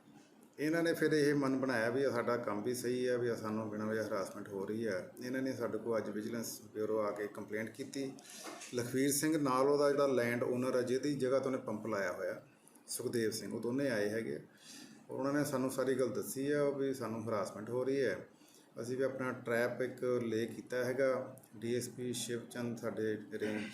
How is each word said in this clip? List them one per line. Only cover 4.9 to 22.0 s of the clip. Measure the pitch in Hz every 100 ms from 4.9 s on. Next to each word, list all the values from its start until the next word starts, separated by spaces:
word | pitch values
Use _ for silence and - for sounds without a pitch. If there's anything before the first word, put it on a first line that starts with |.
| 92 90 -
ਇਹਨਾਂ | 123 131
ਨੇ | 131
ਸਾਡੇ | 120 113 107
ਕੋਲ | 117 113
ਅੱਜ | 101
ਵਿਜੀਲੈਂਸ | 104 110 117 110 - 107
ਬਿਊਰੋ | 107 107 110
ਆ | 104
ਕੇ | 101 104
ਕੰਪਲੇਂਟ | - 98 107 110
ਕੀਤੀ। | - - 143 135 135 - - - - -
ਲਖਵੀਰ | 123 120 123 143
ਸਿੰਘ | 139 156 156
ਨਾਲ | 139 127 139
ਉਹਦਾ | 143 143
ਜਿਹੜਾ | 135 143
ਲੈਂਡ | 123 120 120
ਓਨਰ | 123 123 127 123
ਹੈ, |
ਜਿਹਦੀ | 117 127 143
ਜਗ੍ਹਾ | 139 127 135
ਤੋਂ | 135
ਉਹਨੇ | 131
ਪੰਪ | 117 107 110
ਲਾਇਆ | 104 92
ਹੋਇਆ, | 92 92 110 - - - - -
ਸੁਖਦੇਵ | - 120 117 110
ਸਿੰਘ, | 101 101
ਉਹ | 110
ਦੋਨੇ | 113 131 139
ਆਏ | 110 104
ਹੈਗੇ | 110 117 71 - - - - - - -
ਔਰ | 123
ਉਹਨਾਂ | 135
ਨੇ | 147
ਸਾਨੂੰ | 139 131 131
ਸਾਰੀ | 131 127
ਗੱਲ | 127 123
ਦੱਸੀ | 104 - 135 139
ਆ | 147 143
ਵੀ | 135 135
"ਸਾਨੂੰ | 131 113 113 110
ਹਰਾਸਮੈਂਟ | 107 92 95 107
ਹੋ | 123
ਰਹੀ | 127 139
ਹੈ।" | 120 90 - - - - - -
ਅਸੀਂ | 117 127
ਵੀ |
ਆਪਣਾ | 131 - 127
ਟਰੈਪ | 123 120 117 120 123
ਇੱਕ | 127 - 127 123
ਲੇ | 113 110 113
ਕੀਤਾ | 107 - 127
ਹੈਗਾ। | 123 131 135 123 - - - 107
ਡੀ | 113 120
ਐਸ | -
ਪੀ | -